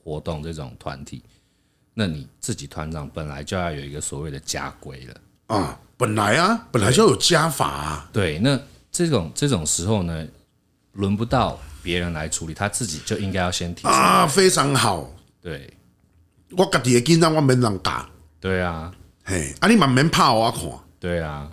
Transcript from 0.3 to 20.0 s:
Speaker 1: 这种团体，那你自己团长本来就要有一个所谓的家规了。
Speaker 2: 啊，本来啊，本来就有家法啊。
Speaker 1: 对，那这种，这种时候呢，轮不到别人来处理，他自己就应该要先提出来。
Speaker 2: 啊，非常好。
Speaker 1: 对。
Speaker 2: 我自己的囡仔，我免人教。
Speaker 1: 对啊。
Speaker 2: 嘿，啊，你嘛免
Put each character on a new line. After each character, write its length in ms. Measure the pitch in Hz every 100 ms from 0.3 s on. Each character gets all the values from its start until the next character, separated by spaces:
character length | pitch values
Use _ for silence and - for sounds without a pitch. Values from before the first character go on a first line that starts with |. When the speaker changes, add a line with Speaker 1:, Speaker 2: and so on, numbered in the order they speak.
| 78
Speaker 1:
这 120 | 80
种 200 | 78 64 60
团 260 | - 67
体， 160 | - 65 - _ _ _ _ _ _
那 120 | - 98
你 220 | 76 - _
自 160 | -
己 140 | 92 71
团 240 | - 78
长 180 | 80 69
本 140 | 85 76
来 160 | 69
就 140 | 71 95
要 160 | 85
有 80 | 73
一 100 | 69
个 100 | 73
所 200 | - 69
谓 100 | 78
的 80 | 69
家 320 | - - - -
规 260 | - 67 64
了。 80 | - _ _ - 110
Speaker 2:
啊， 220 | 73 - - -
本 180 | 117
来 220 | 107 104 135
啊， 300 | 185 226 -
本 120 | 123
来 100 | 98
就 160 | 151 220
有 80 | 110
家 320 | - 160 160
法 180 | 139 82
啊。 420 | 69 76 76 -
Speaker 1:
对， 260 | 113 90 76
那 220 | 131 131 - - _
这 180 | - 170
种， 240 | 120 82
这 140 | - 143
种 160 | 98
时 220 | 76 - 92
候 160 | 107
呢， 240 | 85 82 76 - _ _ _ _ _
轮 240 | 98 98 101
不 80 |
到 340 | 120 131 92 - - -
别 160 | 87 87
人 140 | 87
来 160 | 80 78
处 180 | - 80
理， 80 |
他 140 | 78 104
自 180 | - 110
己 140 | 78
就 140 | - 101
应 140 | 98
该 80 | 92
要 100 | 90
先 240 | - 87
提 80 | 87
出 60 | 113
来。 60 |
Speaker 2:
啊， 320 | 131 151 185 160
非 220 | 156 190
常 260 | 170 139
好。 360 | 135 113 87 65 - _ _
Speaker 1:
对。 300 | 87 69 64 - _ _ _ _ _ _ _
Speaker 2:
我 140 | 180 190
自 120 | 151
己 120 | 123
的 60 | 120
囡 200 | 123 165
仔， 80 | 165
我 120 | 156
免 180 | 135 127
人 220 | 120 95
教。 240 | - 64 - - _ _
Speaker 1:
对 220 | 95 92
啊。 300 | 87 82 82 - - _
Speaker 2:
嘿， 300 | - 87 69 -
啊， 80 | 196
你 80 | 233
嘛 100 | 135
免 220 | 127